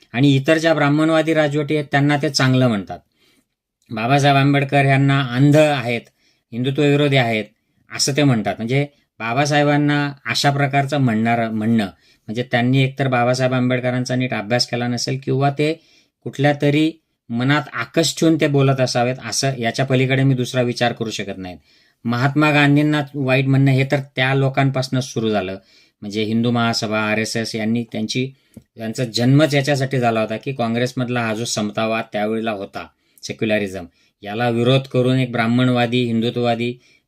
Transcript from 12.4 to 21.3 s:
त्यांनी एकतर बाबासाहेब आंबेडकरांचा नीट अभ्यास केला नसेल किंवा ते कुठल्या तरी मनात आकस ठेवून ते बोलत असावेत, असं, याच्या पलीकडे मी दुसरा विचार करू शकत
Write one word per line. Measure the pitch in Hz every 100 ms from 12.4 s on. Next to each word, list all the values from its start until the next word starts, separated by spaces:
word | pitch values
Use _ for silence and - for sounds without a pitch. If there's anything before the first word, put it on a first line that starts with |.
त्यांनी | 123 120 123 135
एकतर | 131 - 131
बाबासाहेब | 123 120 127 127
आंबेडकरांचा | 127 123 127 123 127 123
नीट | 127 127
अभ्यास | 110 104 120 -
केला | 120 120
नसेल | 120 - 131
किंवा | 135 131 143
ते | 139 151 160 _ _ _ _
कुठल्या | 123 120 143 143
तरी | 147 147 156 - _ _ -
मनात | 117 127 147 -
आकस | 120 120 - 160 -
ठेवून | 165 160
ते | 156
बोलत | 139 139 131
असावेत, | 127 127 120 127 117
असं, | - 139 131
याच्या | 113 113
पलीकडे | 131 127 131 131
मी | 135
दुसरा | 127 120 131
विचार | 123 117 120
करू | 117 110
शकत | 104 101